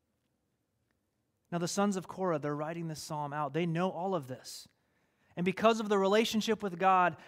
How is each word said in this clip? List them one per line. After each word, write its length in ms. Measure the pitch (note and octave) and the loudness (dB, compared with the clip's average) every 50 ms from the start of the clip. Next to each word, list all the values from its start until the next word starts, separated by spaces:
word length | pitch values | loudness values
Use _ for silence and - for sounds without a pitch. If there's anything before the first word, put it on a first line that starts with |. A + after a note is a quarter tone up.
| _ _ _ _ _ _ _ _ _ _ _ _ _ _ _ _ _ _ _ _ _ _ _ _ _ _ _ _ _ - | _ _ _ _ _ _ _ _ _ _ _ _ _ _ _ _ _ _ _ _ _ _ _ _ _ _ _ _ _ -8
Now, 80 | E3+ E3+ | -6 -4
the 80 | F3 | -4
sons 300 | D#3+ - G3+ G3+ G#3 F#3+ | -2 0 2 2 2 0
of 100 | F#3 E3 | -2 -6
Korah, 320 | - - F#3 F#3+ F3+ D#3+ D3 | -8 -6 -2 0 0 0 0
they're 160 | C#3 D3 D3 | 0 -2 -4
writing 320 | D3 D3+ D#3 E3+ E3+ E3+ | -4 -4 -6 -6 -6 -6
this 160 | E3 D#3 C#3 | -8 -8 -8
psalm 300 | - - D#3+ D3+ D3 C#3+ | -8 -8 -6 -6 -6 -6
out. 200 | C#3+ D3+ D3+ C#3 | -4 -4 -4 -2
They 140 | C#3 D#3+ F3+ | -2 -2 0
know 240 | E3+ D#3+ E3+ F#3 F#3+ | 0 0 0 0 0
all 240 | C#3+ D#3+ F3 G3 F#3+ | -2 -4 -4 -2 -2
of 140 | E3 C3+ B2+ | -4 -4 -6
this. 400 | B2+ - - - - - - _ _ _ _ _ _ _ _ _ _ _ _ _ - | -12 -12 -12 -16 -16 -16 -18 _ _ _ _ _ _ _ _ _ _ _ _ _ -6
And 80 | E3 F3 | -4 -2
because 360 | F#3+ F3+ - G3 A3+ A#3 A3 | -2 0 4 4 4 4 4
of 80 | A3 G3+ | 0 0
the 100 | G#3 G3 | 2 4
relationship 640 | F#3+ F#3+ G3+ G#3+ A#3 - - A3 G3+ A3+ A3 G3+ | 4 4 4 4 4 2 0 -2 0 0 -2 -2
with 160 | G#3 G3 F3 E3+ | -2 -6 -2 2
God, 380 | F#3+ F#3+ F#3+ F#3 F3+ F3 D3+ - - | 4 4 6 6 4 4 2 -2 -14